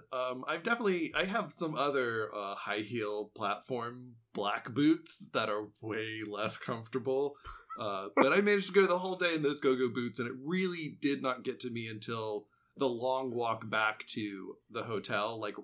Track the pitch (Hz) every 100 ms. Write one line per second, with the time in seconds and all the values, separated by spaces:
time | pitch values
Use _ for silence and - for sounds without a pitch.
0 | - 131 127 127 135 165 196 233 214 175
1 | 160 147 185 220 175 - 165 123 143 139
2 | 123 113 107 104 98 98 - 104 101 117
3 | 104 104 104 - 104 104 - 127 117 123
4 | 127 117 _ - 101 113 - 120 147 165
5 | - - 143 131 110 104 104 - 113 107
6 | 110 110 104 101 107 - - 117 113 131
7 | 123 131 143 - - - - - 107 98
8 | 98 - 143 180 208 202 180 185 185 175
9 | 185 180 175 160 156 147 139 127 127 120
10 | 120 - 120 127 139 185 185 175 151 -
11 | 143 139 131 123 117 120 123 117 113 107
12 | 107 117 110 104 104 _ _ - 139 117
13 | 127 131 131 120 117 110 113 107 110 107
14 | - - 104 98 95 - _ 110 107 104
15 | 95 107 107 113 107 104